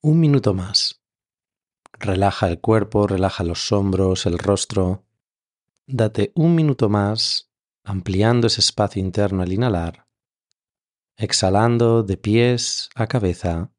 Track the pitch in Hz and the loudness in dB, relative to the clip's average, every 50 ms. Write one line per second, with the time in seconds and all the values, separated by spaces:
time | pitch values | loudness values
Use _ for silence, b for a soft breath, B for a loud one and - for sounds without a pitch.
0 | - 151 156 165 160 147 143 135 - 107 95 95 92 92 - - - - - _ | 2 2 4 4 4 4 2 2 2 0 -2 -2 -6 -2 -2 -2 -2 -2 -6 _
1 | _ _ _ _ _ _ _ _ _ _ _ _ _ _ _ _ _ - - - | _ _ _ _ _ _ _ _ _ _ _ _ _ _ _ _ _ -20 -18 -8
2 | - 104 95 95 98 101 - - 104 90 85 82 - - 110 110 98 98 - 104 | -4 -2 0 2 0 0 0 0 -2 -2 -2 -2 0 2 2 2 0 0 0 0
3 | 104 98 98 90 95 95 - - 90 85 87 - - - 107 101 98 98 92 92 | 0 0 0 0 0 -2 -2 -4 -4 -4 -4 -6 -4 -2 0 0 0 0 0 2
4 | 95 95 92 - - 95 85 87 - 101 101 95 - _ - 101 92 90 95 98 | 2 2 0 0 -2 -2 -2 -2 0 0 0 0 -2 _ -2 0 0 0 -2 -6
5 | _ _ _ _ _ _ _ _ _ _ _ _ _ _ _ _ _ - 135 120 | _ _ _ _ _ _ _ _ _ _ _ _ _ _ _ _ _ -8 -2 -2
6 | 113 107 - - 101 - _ - 151 165 170 165 156 151 131 - 117 104 104 104 | -2 0 0 -2 -2 -2 _ 0 2 4 4 4 2 2 2 0 0 2 2 2
7 | 101 101 107 113 - - - - - _ _ _ _ _ _ _ _ 101 101 95 | 0 0 -2 -2 -4 -4 -4 -6 -8 _ _ _ _ _ _ _ _ -8 -8 -6
8 | - 98 92 95 107 113 120 120 117 113 - - - - - - 104 98 - 101 | -4 -2 0 2 2 4 4 2 2 0 0 0 -2 -2 0 -2 -2 -2 -2 -4
9 | 95 92 85 104 101 98 95 92 92 87 92 104 123 123 101 87 85 85 - _ | -4 -2 -2 -2 0 0 0 -2 -2 -2 -2 -2 0 0 0 -2 -4 -6 -8 _
10 | _ _ _ _ _ _ _ _ _ _ _ _ _ _ _ _ _ _ _ _ | _ _ _ _ _ _ _ _ _ _ _ _ _ _ _ _ _ _ _ _
11 | _ _ _ - 110 - - - - 92 95 101 113 117 120 117 120 117 117 117 | _ _ _ -8 -6 -4 -2 0 2 2 2 4 2 2 2 2 4 4 4 2
12 | 110 95 95 - - 104 107 117 120 123 123 117 - - - - - - _ - | 2 0 -4 -4 0 0 2 2 4 2 0 -2 -4 -6 -6 -8 -10 -12 _ -6
13 | 113 - - 123 104 90 85 - - 87 85 82 90 - _ | -4 -2 -2 0 0 -2 -2 -2 -4 -4 -2 -2 -6 -8 _